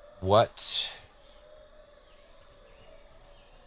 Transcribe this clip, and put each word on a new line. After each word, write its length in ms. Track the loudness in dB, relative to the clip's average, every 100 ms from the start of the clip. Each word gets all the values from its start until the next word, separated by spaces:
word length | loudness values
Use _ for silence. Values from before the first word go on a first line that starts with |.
| -20 -6
What, 680 | 4 4 4 0 -2 -2 -4 -8 -20 -20 -20 -20 -20 -20 -20 -20 -20 -20 -20 -20 -20 -20 -20 -20 -20 -20 -20 -20 -20 -20 -20 -20 -20 -20